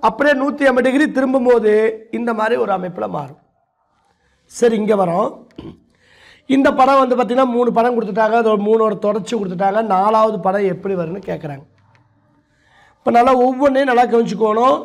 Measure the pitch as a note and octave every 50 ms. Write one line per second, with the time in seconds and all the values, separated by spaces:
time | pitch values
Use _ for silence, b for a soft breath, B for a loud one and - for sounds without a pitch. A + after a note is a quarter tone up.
0 | - - - - C#4 D4 D4 C4+ C4 C#4+ - C#4+ C#4+ C4+ C4 B3 B3 C4 B3+ C#4
1 | D#4 C#4 - B3+ C4 C4 B3+ C4+ A#3+ B3 B3 A#3 G#3+ G#3+ G#3 G#3+ A3 A3 A3 -
2 | - _ - A3 A#3 A#3+ A3+ G#3+ G#3+ A3 A#3 B3+ A#3 G3+ G3 F#3+ F3+ F3+ F3 F#3+
3 | G#3+ G3+ F3+ D#3+ C#3+ C3+ D3 _ _ _ _ _ _ _ _ _ _ _ _ _
4 | _ _ _ _ _ _ _ _ _ _ - - A#3 A#3+ A3+ G#3+ G#3+ G3+ G#3+ G3
5 | F#3+ F3 E3 F3+ A3 B3+ - - - _ _ - - - - - _ _ b b
6 | b b b b b b b b b b C4 C4+ C#4 D4 - - B3+ C4 C#4 C4+
7 | C4 B3 B3 A#3 B3 G3 A#3+ B3+ C4 B3+ A#3 A#3+ B3 A#3 G3 A3+ A3+ B3 B3 A#3
8 | C4 G3 G3+ G#3+ A3 G#3+ A3 A#3 A#3 A3 G#3+ G3+ G3+ G#3 A3 A3+ A3 G#3+ G#3 F3
9 | - G#3 G#3 A3 F3+ - A#3+ A3+ G3+ F#3 F3 F3 G3 G3 F#3+ G#3+ A3+ A3 G3 F#3
10 | F#3+ G#3 A3 A3 A3 A3 G#3 G3+ E3+ G3 F#3 G3+ G3+ F#3+ F3 F3+ - G3 G3 F3+
11 | E3+ D#3+ E3+ G3+ F#3 - F3 D#3 D3 D3+ C#3+ C3+ C#3+ _ _ _ _ _ _ _
12 | _ _ _ _ _ _ b b b b b b b b b b b b b b
13 | _ - A#3 A#3 A#3+ C4 C4+ B3+ B3 B3+ C4+ B3+ C#4 C#4+ C4 C4 C#4 C4+ B3+ A#3
14 | B3 A#3 G#3 A#3 A#3 F#3 F3+ F#3 A3 G#3+ G#3+ A3 A#3+ C4 C#4+ E4 -